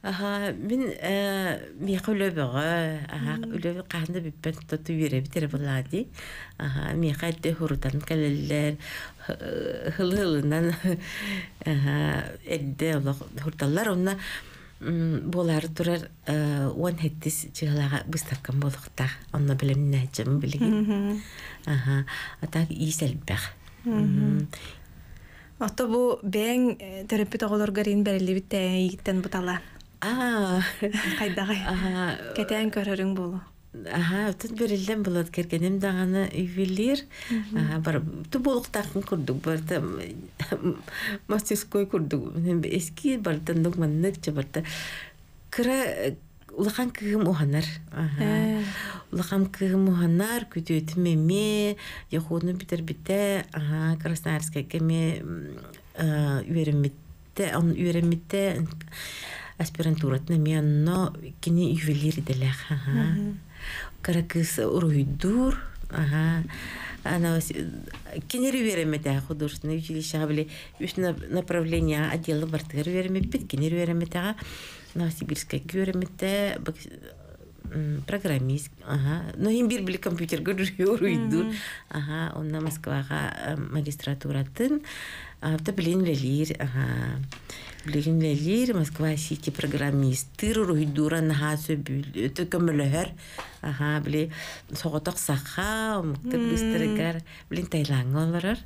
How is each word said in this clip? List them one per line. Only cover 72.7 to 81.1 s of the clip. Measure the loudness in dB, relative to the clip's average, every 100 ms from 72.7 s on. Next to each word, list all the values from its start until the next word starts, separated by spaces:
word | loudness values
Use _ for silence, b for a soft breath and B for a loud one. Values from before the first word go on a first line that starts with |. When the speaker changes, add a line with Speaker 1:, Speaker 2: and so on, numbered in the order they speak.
| -2 0
Speaker 1:
веремеппит, | 0 0 0 0 -2 -2
кинери | 0 2 2
вереметега, | 2 0 0 -2 -2 -4 B B B B B
Новосибирская | -2 -2 -2 -4 -4 -4 -6 -4
веремете, | -2 0 0 -4 -2 0 2 0 -2
бак-, | -6 -8 -12 -16 -18 -20 -20 -20 -20 -14 -8
м, | -4 -2 -2 -2
программист, | -2 0 0 2 -2 -4 -16 -4
аха. | 0 0 0 -4 -2
Но | 2
хим | 4 4
бир | 2
били | -2 -2
компьютер | -2 -2 -2 -2
уруйдур, | 0 0 -2 2 4 4 4